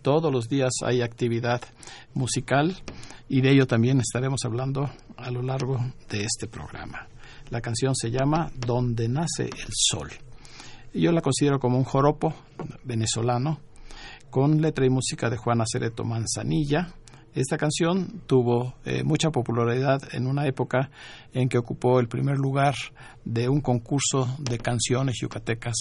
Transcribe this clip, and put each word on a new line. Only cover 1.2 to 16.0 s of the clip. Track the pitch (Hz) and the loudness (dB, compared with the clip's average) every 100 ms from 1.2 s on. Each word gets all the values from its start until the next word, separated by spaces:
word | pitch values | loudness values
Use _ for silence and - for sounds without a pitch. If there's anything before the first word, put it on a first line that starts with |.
| 120 117 120 120 - - - - - | 0 0 0 -2 -4 -18 -18 -18 -8
musical | 139 127 131 - 131 160 185 - - - - - | -4 -2 -2 2 2 2 -2 -12 -14 -14 -16 0
y | 131 | 4
de | 131 | 6
ello | 139 131 | 6 6
también | 113 120 135 | 4 4 4
estaremos | 110 120 135 135 | 2 -2 -2 -2
hablando | 123 113 135 135 139 - - - | -2 -2 -2 -2 -4 -6 -20 -12
a | 123 | -6
lo | 120 | -4
largo | 127 135 131 131 123 - - | -4 -2 -2 -2 -4 -6 -8
de | 104 104 | -4 -4
este | - 104 | -4 -6
programa. | - 73 - 85 - - - - - - | -10 -12 -12 -12 -12 -14 -18 -18 -18 -8
La | 120 | -6
canción | 120 113 135 131 | -4 -2 0 0
se | 117 | -2
llama | 123 139 156 160 - | 0 2 2 -2 -4
Donde | 123 120 123 117 117 | -2 0 0 0 -2
nace | 135 170 - | -2 -2 -4
el | 123 - - | -6 -6 -8
sol. | 104 - 90 71 - - - - - - - - | 0 0 0 -6 -14 -18 -18 -18 -18 -18 -18 -10
Yo | - 165 | 2 4
la | 170 | 4
considero | 143 131 143 139 | 2 2 2 2
como | 123 127 | 2 2
un | 131 | 2
joropo | 135 143 151 160 - - - - - | 4 4 4 -2 -4 -16 -12 -12 -10
venezolano, | 127 113 113 113 120 120 143 151 - - - - - - - | -6 -2 -2 0 0 0 0 -4 -8 -18 -16 -16 -16 -18 -2
con | 131 139 156 | 2 4 4
letra | 156 143 131 | 2 2 2
y | |
música | 131 - 151 117 | 2 -2 -2 -2
de | 117 | -2
Juana | - 117 113 | 0 2 0
Cereto | 123 120 117 | -2 -4 -4